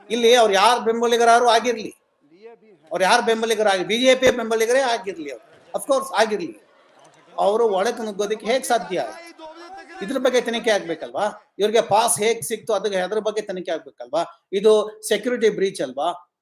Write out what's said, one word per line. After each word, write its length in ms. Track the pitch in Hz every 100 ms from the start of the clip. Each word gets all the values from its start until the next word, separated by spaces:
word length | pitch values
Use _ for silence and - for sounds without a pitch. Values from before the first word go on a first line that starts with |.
| -
ಇಲ್ಲಿ 240 | 233 233
ಅವ್ರು 200 | 247 220
ಯಾರ್ 260 | 190 214 240
ಬೆಂಬಲಿಗರಾರು 680 | 214 233 233 233 233 233 240
ಆಗಿರ್ಲಿ, 460 | 226 240 226 202 - _ _ _ 170 226 233 _ _ -
ಅವ್ರು 120 | 175
ಯಾರ್ 180 | 185 240
ಬೆಂಬಲಿಗರಾಗಿ, 640 | 214 226 226 214 214 190
ಬಿ 140 | 170 226
ಜೆ 160 | 262
ಪಿ 160 | 254 254
ಬೆಂಬಲಿಗರೇ 500 | 240 226 226 226 254
ಆಗಿರ್ಲಿ, 500 | 262 233 190 170 143
ಅವ್ರು 480 | 123 _ _ _ 196
of 120 | -
course 240 | 180 175 190
ಆಗಿರ್ಲಿ, 440 | 220 202 156 - _ _ _ _ _ _ _ -
ಅವರು 300 | 185 220 233
ಒಳಕ್ಕೆ 340 | 190 208 220
ನುಗ್ಗೋದಕ್ಕೆ 440 | 220 196 208 214 202
ಹೇಗ್ 200 | 262 247
ಸಾಧ್ಯ? 380 | 233 180 170 117 330 339 - 320 330 339 - - -
ಇದ್ರ 160 | 196 269
ಬಗ್ಗೆ 220 | 254 247
ತನಿಖೆ 300 | 240 226 226
ಆಗ್ಬೇಕಲ್ವಾ? 840 | 202 165 156 123 127 202 202 _ -
ಇವ್ರಿಗೆ 220 | 208 226
ಪಾಸ್ 380 | - 202 233 -
ಹೇಗ್ 240 | 214 226
ಸಿಕ್ತು, 300 | 226 220 -
ಅದಕ್ಕೆ 260 | 202 202 190
ಅದ್ರ 200 | 185 214
ಬಗ್ಗೆ 240 | 214 208
ತನಿಖೆ 280 | 208 185 175
ಆಗ್ಬೇಕಲ್ವಾ? 800 | 160 139 - 123 147 170 - _
ಇದು 480 | 196 214 214 208 - -
ಸೆಕ್ಯೂರಿಟಿ 420 | 208 240 240 214
ಬ್ರೀಚ್ 300 | 170 190 190
ಅಲ್ವಾ? 520 | 139 127 160 170 _ _